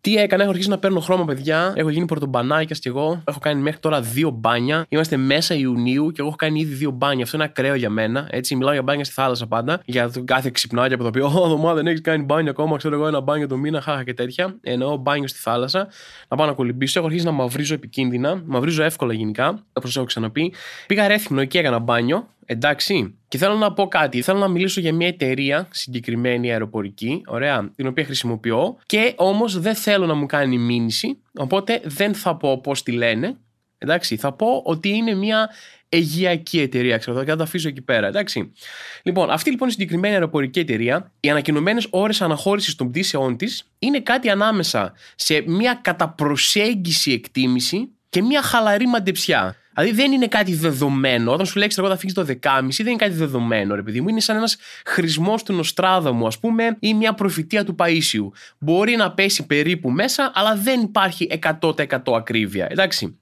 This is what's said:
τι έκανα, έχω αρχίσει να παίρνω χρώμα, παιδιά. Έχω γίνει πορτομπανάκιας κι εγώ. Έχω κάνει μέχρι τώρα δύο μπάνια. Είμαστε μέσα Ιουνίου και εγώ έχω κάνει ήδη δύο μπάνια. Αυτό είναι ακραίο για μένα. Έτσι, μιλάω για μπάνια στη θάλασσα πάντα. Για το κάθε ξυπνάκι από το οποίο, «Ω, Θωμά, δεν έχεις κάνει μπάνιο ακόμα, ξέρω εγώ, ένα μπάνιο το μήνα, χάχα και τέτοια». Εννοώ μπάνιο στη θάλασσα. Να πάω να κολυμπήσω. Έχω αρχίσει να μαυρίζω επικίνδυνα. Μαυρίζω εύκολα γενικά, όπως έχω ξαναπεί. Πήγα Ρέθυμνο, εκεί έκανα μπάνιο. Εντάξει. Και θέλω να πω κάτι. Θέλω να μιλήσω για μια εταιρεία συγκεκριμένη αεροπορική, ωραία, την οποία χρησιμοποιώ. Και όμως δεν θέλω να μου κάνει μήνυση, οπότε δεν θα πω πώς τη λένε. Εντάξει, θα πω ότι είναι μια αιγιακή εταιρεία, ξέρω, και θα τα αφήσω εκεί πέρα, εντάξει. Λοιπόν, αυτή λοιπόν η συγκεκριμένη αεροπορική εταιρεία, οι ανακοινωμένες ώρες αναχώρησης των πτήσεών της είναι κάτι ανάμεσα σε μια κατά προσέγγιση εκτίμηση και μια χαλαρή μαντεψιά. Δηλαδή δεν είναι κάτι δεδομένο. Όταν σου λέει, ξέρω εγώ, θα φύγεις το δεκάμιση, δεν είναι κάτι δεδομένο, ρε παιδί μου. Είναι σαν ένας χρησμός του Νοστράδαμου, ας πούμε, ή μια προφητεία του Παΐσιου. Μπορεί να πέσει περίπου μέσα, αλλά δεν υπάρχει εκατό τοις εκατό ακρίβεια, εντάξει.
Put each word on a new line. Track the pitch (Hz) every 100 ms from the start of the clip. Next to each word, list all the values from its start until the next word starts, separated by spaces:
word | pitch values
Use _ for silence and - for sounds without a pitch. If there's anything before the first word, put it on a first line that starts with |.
τι | - 214
έκανα, | 202 190
έχω | 202
αρχίσει | 180 196
να | 196
παίρνω | 196 185
χρώμα, | 165 185
παιδιά. | 165 135 139 160 180 190
Έχω | 156
γίνει | 151 175
πορτομπανάκιας | 160 143 127 123 151 160 156
κι | 127
εγώ. | 127 151 170 156
Έχω | 147
κάνει | 151 147
μέχρι | 143 151
τώρα | 160 151
δύο | 117 120 160
μπάνια. | 120 113 120 123 156 160
Είμαστε | 151 160 143
μέσα | 131 143 165
Ιουνίου | 156 131 120 120 135 156
και | 160
εγώ | 143
έχω | 151
κάνει | 156 156
ήδη | 156
δύο | 135 147
μπάνια. | 127 143 135
Αυτό | 117 156
είναι |
ακραίο | 151 147 135
για | 139 113
μένα. | 107 110 120 147
Έτσι, | - 123 131
μιλάω | 131
για | 143
μπάνια | 131 143
στη | 139
θάλασσα | - 131 123 113
πάντα. | 113 120 175
Για | - 123 120
το | 127
κάθε | 123 131 131
ξυπνάκι | - 113 117 127
από | 127
το | 117
οποίο, | 113 139
«Ω, | 160 175
Θωμά, | 151 160
δεν | 160 156
έχεις | 160
κάνει | 160 160
μπάνιο | 139 151 156
ακόμα, | 139 156 147
ξέρω | 156
εγώ, | 147 151
ένα | 151
μπάνιο | 135 151 147
το | 131
μήνα, | 147 156
χάχα | 135 143
και | 127
τέτοια». | 123 123 127 185 190
Εννοώ | - 123 131 147
μπάνιο | 131 143 135
στη | -
θάλασσα. | - 120 127 185 202 - - - -
Να | 131
πάω | 151
να |
κολυμπήσω. | 139 123 123 135 -
Έχω | 160
αρχίσει | 170 170
να |
μαυρίζω | 147 123 131 147
επικίνδυνα. | 156 110 - 131 123 139 185 160
Μαυρίζω | 131 143 160
εύκολα | 156 160 127
γενικά, | 110 110 107 135 208 _
όπως | - 127 127
έχω |
ξαναπεί. | 123 - 113 113 170 - - - -
Πήγα | 202 202
Ρέθυμνο, | 208 208 135
εκεί | 135 180
έκανα | 151 120
μπάνιο. | 117 120 117 175 240 _ _
Εντάξει. | 117 143 143 - 196 101 - _
Και | 131
θέλω | 190
να | 214 214
πω | 175 190
κάτι. | 180 147 123
Θέλω | 123 196
να | 196
μιλήσω | 175 190 196
για | 165
μια | 160 175
εταιρεία | 180 131 131 139 143 185
συγκεκριμένη | - - 123 117 117 123 123 120
αεροπορική, | 113 107 110 101 98 113 160 -
ωραία, | 117 139 131 101 -
την | 131
οποία | 127
χρησιμοποιώ. | 139 135 120 113 117 113 175 254 _
Και | 208 233 247
όμως | 190 208 226 185
δεν | 180
θέλω | 214 - 202 175
να |
μου | 151 143
κάνει | 147 135 123
μήνυση, | 120 120 117 113 226 277 _ -
οπότε | 135 196 196 233
δεν | 165 143 202
θα | 208 185 165
πω | 143 131
πώς | 143 139
τη | -
λένε. | 120 117 113 175 262 _ _ _ _
Εντάξει, | - 175 - 110
θα | 143
πω | 135 220 262
ότι | - 160 196
είναι | 214 226
μια | 196 208 220 214 - - - _
αιγιακή | 170 160 160 180 170 165 165
εταιρεία, | 139 127 123 113
ξέρω, | 120 123
και | 135
θα | 160
τα |
αφήσω | 156 180 156
εκεί | 135
πέρα, | 127 120 101
εντάξει. | 98 - 120 87 _ - - - -
Λοιπόν, | - 185 165
αυτή | 160 311
λοιπόν | 254 262
η |
συγκεκριμένη | 208 185 165 202
αεροπορική | 202 165 156 135 143
εταιρεία, | 160 110 117 143 - _
οι | 143
ανακοινωμένες | 147 147 151 165 226 208
ώρες | 185 208 208
αναχώρησης | 175 147 - 202 190
των | - 123
πτήσεών | 131 190 151 135 123
της | 214 - - _
είναι | 240 285
κάτι | - 254 247
ανάμεσα | 202 214 214 160 113 95 - -
σε | - - 151 151
μια | 175 240 240
κατά | - 175 160
προσέγγιση | - 147 143 - 208 214 214 170 156 -
εκτίμηση | 127 - - 127 127 120 190 262 _ _
και | 180
μια | 220 285
χαλαρή | 262 240 220 202 247
μαντεψιά. | 240 190 165 - 143 92 - _ -
Δηλαδή | 180
δεν | 220 277
είναι | 269 233
κάτι | 214 190
δεδομένο. | 165 160 135 143 135 135 120 117
Όταν | 147 190
σου | 202
λέει, | 202
ξέρω | 202 190
εγώ, |
θα | 185
φύγεις | 190
το | 185
δεκάμιση, | 160 127 143 135 131 127
δεν | 220
είναι | 233
κάτι | 214 165
δεδομένο, | 156 127 117 110 101
ρε | 101
παιδί | 101 110
μου. | 170
Είναι | 220
σαν | 214 214
ένας | 226 - - -
χρησμός | - - 165 156 170 214
του | 214
Νοστράδαμου, | 185 160 - 185 185 151 120 113
ας | 110
πούμε, | 226 226 226 220
ή | 214
μια | 214 220
προφητεία | 220 202 160 160 214
του | 202 160
Παΐσιου. | 170 165 151 110 101 - - _
Μπορεί | 147 170 214 240
να | 190
πέσει | 165 196 196 143
περίπου | 147 151 175 135
μέσα, | 135 240 - 269
αλλά | - 214 214
δεν | 208 254
υπάρχει | 220 214 190 165 175
εκατό | 160 160 160 165
τοις | 151
εκατό | 143 135 127
ακρίβεια, | 117 113 113 104 98 87
εντάξει. | 170 190 - 90 -